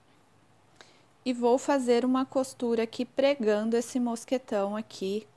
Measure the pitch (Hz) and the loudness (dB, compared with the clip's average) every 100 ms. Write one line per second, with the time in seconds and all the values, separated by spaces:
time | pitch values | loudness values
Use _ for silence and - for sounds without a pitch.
0 | _ _ _ _ _ _ _ _ - _ | _ _ _ _ _ _ _ _ -20 _
1 | _ _ - 240 240 254 - 285 247 240 | _ _ -6 0 2 2 2 0 2 2
2 | 254 262 269 269 262 - 240 233 226 - | 4 2 0 -2 -4 -4 -2 0 -2 -4
3 | 247 - 277 285 214 208 220 233 240 262 | -4 2 2 2 2 0 2 -2 -2 -2
4 | 240 226 - 254 - 214 196 208 220 - | -2 -4 -4 -4 -2 -2 -2 -4 -10 -8
5 | 190 202 214 | -6 -6 -8